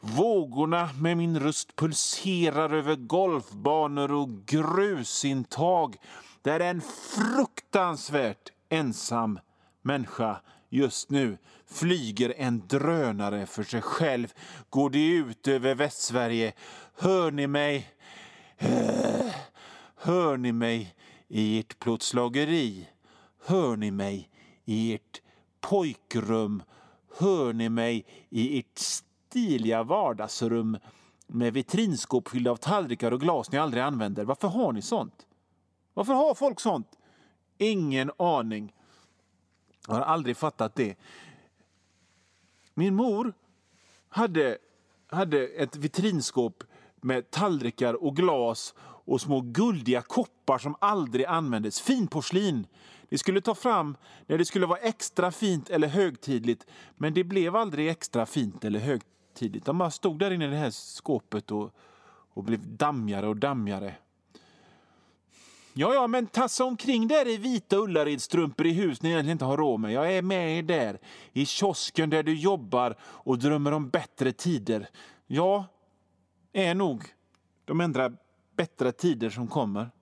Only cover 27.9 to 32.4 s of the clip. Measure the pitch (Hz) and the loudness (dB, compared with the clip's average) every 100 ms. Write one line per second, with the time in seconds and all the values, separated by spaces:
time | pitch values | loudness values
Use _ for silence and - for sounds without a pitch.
27.9 | 117 - - _ 113 120 143 - - - | -2 -6 -20 _ -2 0 -2 -6 -8 -6
28.9 | - _ _ _ 247 226 135 113 113 113 | -6 _ _ _ -2 0 0 2 0 2
29.9 | 185 175 110 107 - 117 117 113 107 - | 2 0 -2 -6 -2 0 0 0 -4 -8
30.9 | - _ _ _ 113 120 123 127 180 226 | -20 _ _ _ -2 0 0 -2 0 2
31.9 | 135 - 123 - 123 | 0 0 0 0 0